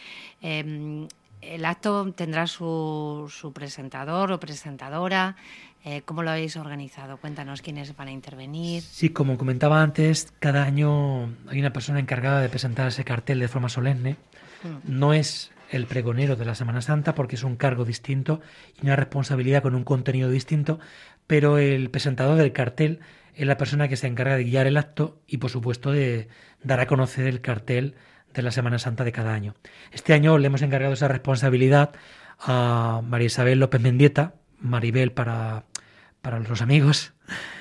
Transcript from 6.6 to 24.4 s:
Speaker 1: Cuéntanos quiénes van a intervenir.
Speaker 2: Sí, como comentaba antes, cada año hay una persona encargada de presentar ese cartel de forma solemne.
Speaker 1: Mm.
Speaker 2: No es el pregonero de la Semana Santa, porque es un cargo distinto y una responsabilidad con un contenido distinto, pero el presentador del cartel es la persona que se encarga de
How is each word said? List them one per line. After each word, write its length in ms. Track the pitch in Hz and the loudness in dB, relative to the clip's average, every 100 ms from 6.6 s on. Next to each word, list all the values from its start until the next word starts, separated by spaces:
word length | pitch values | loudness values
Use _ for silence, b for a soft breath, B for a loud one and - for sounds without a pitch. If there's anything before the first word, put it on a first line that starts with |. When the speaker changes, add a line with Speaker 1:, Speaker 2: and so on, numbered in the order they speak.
| 151 143 135 - 135 135 | -12 -12 -14 -16 -18 -14
Speaker 1:
Cuéntanos 440 | 151 147 139 139 | -14 -12 -12 -12
quiénes 320 | - 147 143 | -12 -12 -12
van 140 | 143 135 | -14 -14
a 40 | |
intervenir. 720 | 135 127 131 131 156 170 170 | -14 -16 -16 -12 -10 -6 -8
Speaker 2:
Sí, 280 | 165 - 160 | -10 0 0
como 280 | 165 135 127 | 2 -2 0
comentaba 440 | 131 127 151 156 | -2 0 4 4
antes, 500 | 156 147 156 156 - - | 4 4 2 2 -2 -4
cada 240 | 147 143 | 0 2
año 600 | 139 143 147 147 143 131 117 117 - | 2 2 2 2 2 0 -4 -8 -8
hay 140 | 135 | -2
una 120 | 139 | -2
persona 280 | 117 123 143 | -2 -4 -2
encargada 400 | 131 123 131 139 | -2 -2 2 2
de 80 | 127 | 2
presentar 400 | 120 131 120 131 | -2 -4 -2 -2
ese 160 | 117 | -2
cartel 340 | 127 117 - 131 | -4 -4 -2 0
de 100 | 120 | 0
forma 200 | 127 120 | -2 -4
solemne. 480 | 123 127 131 127 151 _ B B B | -2 0 0 -2 -6 _ B B B
Speaker 1:
Mm. 340 | 175 147 - 131 | -12 -10 -4 0
Speaker 2:
No 140 | 143 | 4
es 380 | 151 147 - - _ - | 4 2 -4 -14 _ -8
el 160 | 131 120 | -6 -4
pregonero 480 | 131 117 117 139 | -4 -2 0 0
de 120 | 120 117 | 0 -2
la 80 | 113 | -4
Semana 240 | 117 120 | -4 -4
Santa, 340 | 120 151 147 | 0 0 0
porque 220 | 151 123 120 | -2 -4 -4
es 80 | |
un 100 | 131 | -4
cargo 300 | 120 139 123 | -2 0 0
distinto 560 | 117 117 - 135 135 156 B B B B | -2 -4 -4 -4 -2 -4 B B B B
y 40 | 139 | 0
una 100 | 135 | 2
responsabilidad 640 | 131 139 131 131 127 139 | 0 -2 -2 -2 2 2
con 120 | 131 | 2
un 100 | 127 | -2
contenido 460 | 123 135 131 131 127 | 0 -2 0 0 0
distinto, 500 | 131 - 156 147 160 B B B B - | 0 0 -2 0 -4 B B B B 0
pero 320 | 151 147 147 | 4 6 4
el 320 | 139 135 127 | 4 2 0
presentador 480 | 127 143 123 131 160 | -2 -2 0 4 4
del 140 | 143 | 4
cartel 480 | 117 120 - 151 165 B B B | 2 -2 0 0 0 B B B
es 120 | - 139 | -4 0
la 120 | 139 | 0
persona 280 | 135 143 147 | 0 0 0
que 100 | 131 | 0
se 100 | 131 | -4
encarga 300 | 117 127 | -2 0
de 80 | 135 | 2